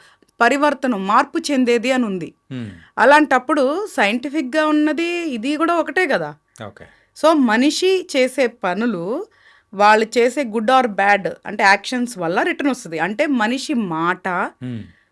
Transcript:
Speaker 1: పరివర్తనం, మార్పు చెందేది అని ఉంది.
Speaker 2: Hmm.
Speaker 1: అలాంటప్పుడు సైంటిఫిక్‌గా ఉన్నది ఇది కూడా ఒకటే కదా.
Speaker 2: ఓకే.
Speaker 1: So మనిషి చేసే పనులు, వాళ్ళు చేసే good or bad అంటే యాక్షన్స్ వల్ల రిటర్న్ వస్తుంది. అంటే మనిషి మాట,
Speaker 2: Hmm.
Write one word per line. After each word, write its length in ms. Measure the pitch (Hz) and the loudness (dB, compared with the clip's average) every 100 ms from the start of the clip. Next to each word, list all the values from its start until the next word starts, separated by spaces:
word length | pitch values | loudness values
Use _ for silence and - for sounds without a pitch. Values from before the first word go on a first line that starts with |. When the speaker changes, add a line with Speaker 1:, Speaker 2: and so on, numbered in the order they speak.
| _ _ _ - | _ _ _ 0
Speaker 1:
పరివర్తనం, 640 | 240 277 294 277 262 202 190 | 2 4 0 0 -2 -2 0
మార్పు 320 | 233 294 330 | 0 0 -4
చెందేది 540 | 320 269 240 240 240 | -2 0 2 2 0
అని 120 | 262 | 0
ఉంది. 280 | 226 185 156 - - | -2 -4 -10 -14 -14
Speaker 2:
Hmm. 140 | 127 110 92 - - | -10 -10 -14 -10 2
Speaker 1:
అలాంటప్పుడు 880 | 233 294 302 262 254 302 262 330 415 | 6 6 6 2 0 0 0 0 -4
సైంటిఫిక్‌గా 800 | - 202 233 269 302 254 311 311 | 0 0 0 -4 -4 -2 0 2
ఉన్నది 540 | 302 302 294 339 349 | 2 0 0 -4 -4
ఇది 360 | 339 240 254 294 | -6 -6 -4 -2
కూడా 180 | 330 | 0
ఒకటే 320 | 339 311 302 349 | 0 -2 -2 0
కదా. 280 | 202 151 147 _ - 107 | -2 -4 -12 _ -18 -16
Speaker 2:
ఓకే. 180 | - - _ _ - | -16 -20 _ _ 0
Speaker 1:
So 160 | 311 | 2
మనిషి 760 | 320 247 220 285 294 370 381 - 277 | 4 4 4 2 2 0 0 0 0
చేసే 300 | 254 277 240 | 0 0 -2
పనులు, 800 | 240 190 180 240 185 170 277 440 _ _ _ _ | -2 -4 -2 -2 -4 -6 -8 -8 _ _ _ _
వాళ్ళు 320 | 196 208 220 226 247 | 2 4 6 2 0
చేసే 240 | 240 247 | 0 0
good 240 | 247 220 220 | -4 -2 2
or 200 | 262 247 | 2 2
bad 440 | 190 196 202 170 - - | 0 2 2 0 -8 -10
అంటే 160 | 208 | 0
యాక్షన్స్ 560 | 202 202 - 254 240 185 | 2 2 0 -6 -6 -4
వల్ల 240 | 165 196 | -4 -2
రిటర్న్ 280 | 339 - 277 | -2 -2 -2
వస్తుంది. 280 | 247 170 160 | -4 -6 -4
అంటే 280 | 170 214 311 | -4 -2 -2
మనిషి 480 | 254 214 262 262 | 0 0 -2 -4
మాట, 540 | 254 196 160 170 185 190 | -4 -2 -2 -2 -2 -4
Speaker 2:
Hmm. 500 | 180 247 - 127 117 87 _ _ | -4 -4 -8 -12 -10 -14 _ _